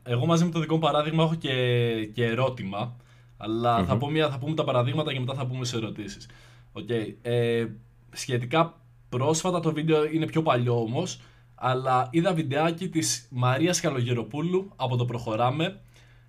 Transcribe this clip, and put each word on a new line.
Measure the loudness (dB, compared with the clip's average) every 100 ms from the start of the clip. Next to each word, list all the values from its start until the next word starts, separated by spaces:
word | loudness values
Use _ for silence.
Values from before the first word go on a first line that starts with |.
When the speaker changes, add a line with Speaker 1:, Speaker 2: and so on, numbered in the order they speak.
Speaker 1:
Εγώ | -4 0 2
μαζί | 4
με | 4
το | 2
δικό | 0
μου | 2
παράδειγμα | 4 2 2 2
έχω | 2 2
και, | -2 0 2 2 2 -2 -4
και | -2 0
ερώτημα, | 2 0 -2 -6 -4 -6 -8 -20 -20 -20 -12
αλλά | -6 0 2 2 2
θα |
Speaker 2:
Μμμ. | 0
Speaker 1:
πω | 0
μια, | 0 0
θα | -2
πούμε | -4 -2
τα |
παραδείγματα | 0 2 2 0 -2
και | -2
μετά | -4
θα | -4 -6
πούμε | -4 -4
σε | -4
ερωτήσεις. | -6 -6 -10 -12 -18 -20 -20 -20 -18
Οκ. | -14 -4 -4 -4 -6
Ε, | -2 0 2 0 -2 -6 -18 -20 -18
σχετικά | -12 -4 -2 0 2 2 -2 -20 -20 -8
πρόσφατα, | -2 0 2 0 0
το | 0
βίντεο | 0 2 2 2
είναι | 0 0
πιο | 0
παλιό | 2 2 2 0
όμως, | 0 -2 -4 -8 -16 -20 -20 -6
αλλά | -2 0 2 2 2
είδα | 2 2
βιντεάκι | 0 0 0 0 -2 -4
της | -2 -2 -4 -6
Μαρίας | 0 0 4 2 2
Καλογεροπούλου | 0 0 0 -2 -2 -4 0 0 -2 -4
από | -2 0
το | 0
Προχωράμε, | -2 -4 0 2 2 -2 -4 -16 -20 -20 -20